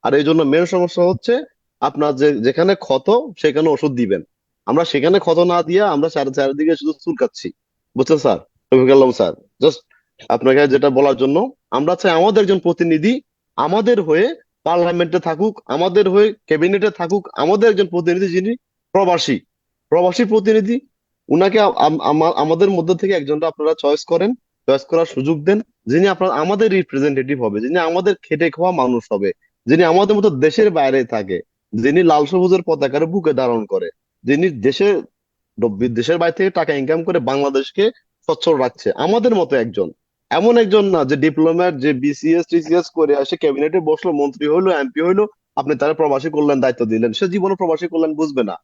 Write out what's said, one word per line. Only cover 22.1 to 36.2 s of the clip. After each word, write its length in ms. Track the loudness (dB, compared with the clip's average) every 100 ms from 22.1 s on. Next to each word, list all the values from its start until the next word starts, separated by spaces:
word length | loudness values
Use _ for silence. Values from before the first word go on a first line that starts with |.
| 2 0
আমাদের 380 | 0 0 2 2
মধ্যে 240 | 0 -2
থেকে 180 | -2 -2
একজনটা 360 | -2 -2 -4 -4
আপনারা 260 | -2 -4 0
চয়েস 260 | 0 -2
করেন, 300 | -2 -2 -2
চয়েস 500 | -4 _ _ -2 -2
করার 220 | 0 -2 0
সুযোগ 380 | -2 -2 -2
দেন, 160 | 0 -2 -2 _ -2
যিনি 220 | 2 2
আপনার, 220 | 0 -2
আমাদের 400 | -2 -2 0 2
রিপ্রেজেন্টেটিভ 720 | 0 -2 -2 -2 -2 -4 -4
হবে, 180 | -4 -4
যিনি 180 | -2 -2
আমাদের 360 | 0 0 -2 -4
খেটে 280 | -4 -2 -2
খাওয়া 220 | -2 -4
মানুষ 320 | 0 0 -2 -4
হবে, 200 | -4 -4 -6 _ _ 0
যিনি 180 | 2
আমাদের 320 | 4 4 2 2
মতো 140 | 2
দেশের 400 | 2 0 2 2
বাইরে 340 | 2 0 0
থাকে, 360 | -2 -4 -6 -8 -8 _ _
যিনি 300 | -4 0 2
লাল 240 | 4 2 2
সবুজের 360 | 0 2 0 0
পতাকার 400 | -2 -2 -2 -2
বুকে 260 | -2 -2
ধারণ 340 | 0 0 -2 -4
করে, 240 | -6 -6 _ _ _
যিনি 260 | -2 0 0
দেশে, 520 | 0 -2 0 0 0 -4 _ _ _ _ -4 -4 -2 -4
দেশের 280 | -2 -2
বাইরে 140 | 0